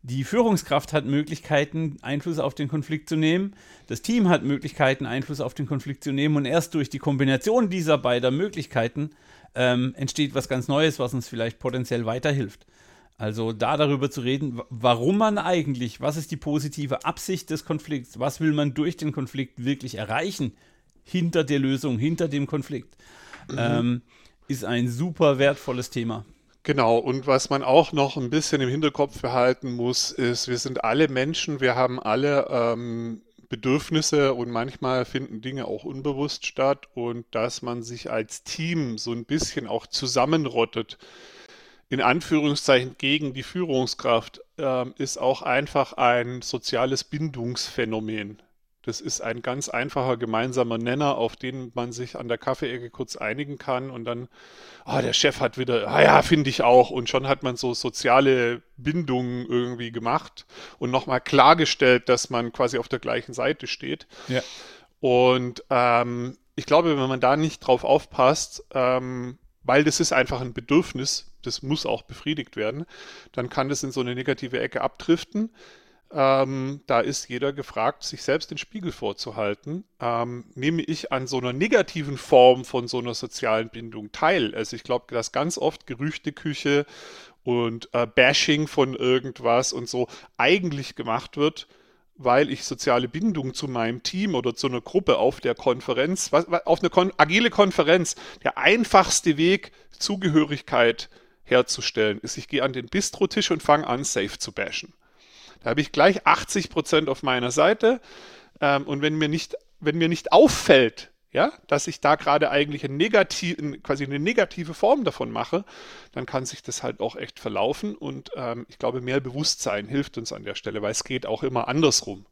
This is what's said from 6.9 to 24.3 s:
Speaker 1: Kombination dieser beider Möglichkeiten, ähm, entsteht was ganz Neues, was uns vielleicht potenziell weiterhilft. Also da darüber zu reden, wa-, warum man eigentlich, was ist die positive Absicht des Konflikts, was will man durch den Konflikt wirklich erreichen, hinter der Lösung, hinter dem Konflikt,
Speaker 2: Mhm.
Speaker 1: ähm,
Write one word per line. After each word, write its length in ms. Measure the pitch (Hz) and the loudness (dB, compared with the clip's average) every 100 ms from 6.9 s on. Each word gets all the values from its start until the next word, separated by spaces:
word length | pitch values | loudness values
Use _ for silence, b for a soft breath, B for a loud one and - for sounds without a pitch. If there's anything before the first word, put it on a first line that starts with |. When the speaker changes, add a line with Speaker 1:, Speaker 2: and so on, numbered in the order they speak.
| 139 | -4
Speaker 1:
Kombination 720 | 156 135 135 135 202 240 208 | -2 2 2 2 2 2 2
dieser 280 | 185 160 147 | 0 2 2
beider 340 | 123 123 127 | 2 2 2
Möglichkeiten, 800 | 139 202 175 135 120 117 - 151 b b b b - | 0 -2 -4 -4 -2 -2 -4 -8 b b b b 0
ähm, 380 | 127 123 127 127 | 2 2 0 -4
entsteht 400 | 135 - 143 135 | -6 -2 -2 -2
was 140 | - | -4
ganz 180 | 127 120 | -4 0
Neues, 320 | 185 160 147 | 2 2 0
was 140 | 123 | -4
uns 140 | 127 - | -4 -6
vielleicht 320 | 117 117 - | -6 -6 -4
potenziell 460 | 131 127 120 120 113 | -6 -4 -4 -2 -2
weiterhilft. 600 | 123 151 139 101 - _ b b b b _ | -2 -2 -2 -4 -8 _ b b b b _
Also 320 | 107 110 113 | -6 -4 -4
da 260 | 107 117 147 | -2 0 2
darüber 340 | 147 139 135 | 2 2 -2
zu 100 | - | -4
reden, 380 | 123 139 143 120 | -2 -2 -4 -8
wa-, 80 | - | -10
warum 480 | 117 123 117 131 202 | 0 2 4 2 2
man 220 | 220 202 | 2 0
eigentlich, 600 | 165 180 143 127 120 - | 0 0 -2 -4 -6 -4
was 180 | 139 151 | -4 -4
ist 120 | 143 | -8
die 80 | 143 | -8
positive 680 | - 147 143 160 139 135 | -2 -2 -4 -6 -6 -4
Absicht 460 | 151 - - 180 - | -4 -6 -6 -6 -6
des 160 | 156 - | -8 -4
Konflikts, 540 | 156 - 147 123 - | -6 -4 -8 -8 -6
was 200 | 135 - | -6 0
will 140 | 156 | 0
man 220 | 151 143 131 | 2 0 0
durch 200 | 151 170 | -4 -2
den 160 | 151 | -6
Konflikt 540 | 151 131 135 131 - 123 | -6 -6 -6 -8 -6 -4
wirklich 300 | 139 127 113 | -4 -6 -8
erreichen, 600 | 104 113 185 185 131 b b b b _ | -4 -2 -4 -4 -6 b b b b _
hinter 400 | _ 180 170 165 | _ -2 0 0
der 140 | 135 143 | 2 0
Lösung, 400 | 135 135 151 117 | 2 0 -2 -2
hinter 300 | 143 165 165 | -2 -2 -2
dem 180 | 143 139 | -2 -4
Konflikt, 500 | 147 135 135 - _ B B B B - | -6 -6 -10 -12 _ B B B B -12
Speaker 2:
Mhm. 60 | 135 | -4
Speaker 1:
ähm, 440 | 117 117 120 123 _ b b | 0 2 0 -2 _ b b